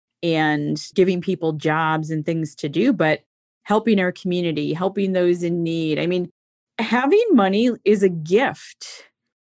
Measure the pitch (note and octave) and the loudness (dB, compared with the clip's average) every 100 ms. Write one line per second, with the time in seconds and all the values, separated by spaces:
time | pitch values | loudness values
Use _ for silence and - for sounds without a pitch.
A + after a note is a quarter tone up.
0 | _ _ E3+ D#3+ D#3 D3+ D3 D3+ - - | _ _ -2 0 0 0 -2 -6 -4 0
1 | F#3 F3+ F3+ F#3 D#3+ D3+ D#3+ D#3 D#3+ D#3+ | 2 0 -2 -2 -2 -2 -2 0 0 -2
2 | D#3 D#3 D3+ E3 D#3 - D#3 D#3+ A#3+ G3+ | -2 -4 -4 -4 -6 -8 -6 0 0 2
3 | D#3+ D3+ _ _ _ _ - G#3+ A3 G3+ | 0 0 _ _ _ _ -2 0 2 2
4 | F3+ F3 F#3 F3+ E3+ D3+ D3 D#3 F#3+ G3+ | 0 -2 -4 -2 -2 -2 -4 -4 -4 -2
5 | F#3+ F#3 F3 F3 E3+ F3 E3 E3 D#3 D3 | -2 2 2 0 -2 -2 -2 -2 -2 -2
6 | E3 F3+ F3 _ _ _ _ - A3+ A#3+ | -2 -2 -4 _ _ _ _ -8 -2 0
7 | C#4 G4+ A#4 C4+ F#3+ G3 B3 A3 - G#3 | 2 2 4 4 4 2 0 0 2 2
8 | F#3+ E3+ D#3 G3+ C4+ - - - - - | 2 0 0 2 2 -4 -14 -20 -20 -20
9 | - _ _ _ _ | -20 _ _ _ _